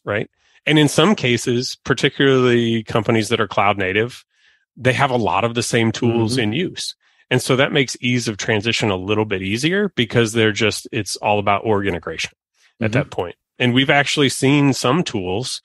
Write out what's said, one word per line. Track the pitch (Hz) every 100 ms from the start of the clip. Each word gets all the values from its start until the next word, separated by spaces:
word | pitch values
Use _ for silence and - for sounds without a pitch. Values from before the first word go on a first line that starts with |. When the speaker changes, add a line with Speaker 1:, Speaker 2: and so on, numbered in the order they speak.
| -
Speaker 1:
right? | 104 - _ _ _ -
And | 151
in | 147
some | - 170
cases, | 214 127 120 - 123 127 -
particularly | - 131 143 - 139 131 127 120 117 113
companies | 110 117 104 113 101
that | 113
are | 104
cloud | - 101 101
native, | 92 101 120 - - _ _ _ _ -
they | 123
have | 117 139
a | 123
lot | 98 92
of | 117 117
the |
same | - 120 113
tools | - 120 113 110
Speaker 2:
Mm-hmm. | 131
Speaker 1:
in | 107
use. | 113 113 - - - _ _ _
And | 127
so | - 127
that | 147
makes | 147 131 -
ease | 123 123 120
of | 104
transition | - 110 113 - 113
a | 92
little | 95 107 107
bit | 95
easier | 95 110 151 196 208 -
because | 113 123 113
they're | 113 110
just, | 104 107 - -
it's | 123 101 -
all | 110 104
about | 101 101 113
org | 101 98
integration | 85 - - - _ _ _ _ -
at | 113
Speaker 2:
Mm-hmm. | 110
Speaker 1:
that | -
point. | - 90 - _ -
And | 123
we've | 123 135
actually | 143 139 156 135
seen | - 135 147 143
some | 123 123 156
tools | - 110 90 95 131 -